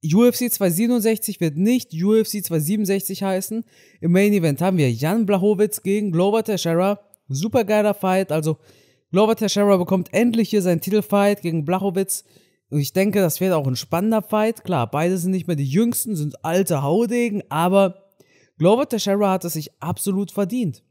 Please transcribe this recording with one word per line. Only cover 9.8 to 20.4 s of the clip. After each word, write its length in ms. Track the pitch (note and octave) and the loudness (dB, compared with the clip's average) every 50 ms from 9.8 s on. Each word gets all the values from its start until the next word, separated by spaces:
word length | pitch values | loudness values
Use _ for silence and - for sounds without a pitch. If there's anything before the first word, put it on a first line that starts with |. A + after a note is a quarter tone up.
| F3+ - F#3+ F#3 F3 - - | 4 0 0 -2 -2 -2 0
endlich 360 | F#3+ A#3 A#3+ A3 A3+ A3 - | 0 2 2 2 0 0 2
hier 120 | - G#3 | 0 0
seinen 180 | F3+ F3+ F3 D#3 | 2 2 0 0
Titelfight 640 | - - G3 G#3+ G3+ - G#3 G3+ G3+ G3+ G#3 G3+ | 0 0 0 -2 0 2 0 2 4 2 2 0
gegen 220 | - E3+ D#3+ E3 D3+ | -4 -4 -4 -2 -2
Blachowicz. 580 | D3 F3+ F#3 F#3 G3+ E3+ F#3+ G3 F#3+ - - - _ _ _ _ _ _ _ _ _ | -2 -2 -2 -2 -2 -2 -2 -2 -4 -6 -8 -8 _ _ _ _ _ _ _ _ _
Und 100 | - D3 | -2 -2
ich 140 | C#3+ - _ | -2 0 _
denke, 260 | F#3 G3 G#3 G3 G#3 | 0 0 2 2 2
das 200 | F#3+ E3 - - | 0 0 0 -2
wird 120 | F#3 F#3+ | -2 0
auch 160 | F3+ D#3 C#3+ C3+ | 0 0 0 -2
ein 80 | B2+ | -4
spannender 460 | A#2+ - _ - E3+ F#3+ A3 A3 A3 | -4 -6 _ -4 -2 0 0 0 0
Fight. 420 | G#3+ - - G#3+ G#3+ A3 A3+ - - | -2 -2 -2 0 0 0 -2 -4 -6
Klar, 260 | - F3+ C#3 A#2+ A2+ | -4 -2 -2 -2 -2
beide 260 | - D3 D#3+ F3+ F#3 | -2 -2 0 0 -2
sind 140 | F#3 E3 F#3 | -2 -2 -2
nicht 160 | F#3+ F#3 - | -2 -2 -2
mehr 80 | - E3+ | -4 -4
die 140 | C#3+ C#3 C3+ | -2 -2 0
Jüngsten, 480 | C3+ F#3 A#3 A#3 A#3+ - - A#3 G#3 | 0 0 0 0 -2 -4 -6 -6 -6
sind 280 | D#3+ D3 D3 - - - | -4 -6 -6 -8 -8 -6
alte 380 | D#3 E3 F#3 G3 - E3+ C#3 | -2 0 0 0 0 -2 -2
Haudegen, 600 | C#3 C#3 D#3+ G#3 A#3+ G3+ A#3+ A#3+ A#3+ A#3 - - - _ | 0 0 2 2 0 0 0 0 0 0 -2 -6 -8 _
aber 600 | - D3+ E3 F3+ F#3+ G3 G3 F#3 F#3 - _ _ _ _ _ _ _ _ _ _ _ _ | -2 0 0 2 4 4 4 2 0 -8 _ _ _ _ _ _ _ _ _ _ _ _
Glover 300 | D3+ F3+ G#3+ A#3+ C#4+ - | 4 4 4 4 2 -2
Teixeira 420 | - G#3+ - G3 G3 G3+ G#3 G3 | -2 -4 0 0 0 2 2 0
hat 140 | F#3+ F#3 - | 0 -2 -4
es 80 | E3+ | -6
sich 180 | D#3 D#3 D3 - _ _ | -8 -8 -8 -10 _ _
absolut 520 | - D3+ - - - G3+ F#3+ F#3+ G3+ - | -8 -8 -6 -4 -4 -4 -2 -2 -4 -4
verdient. 500 | - - | -4 -4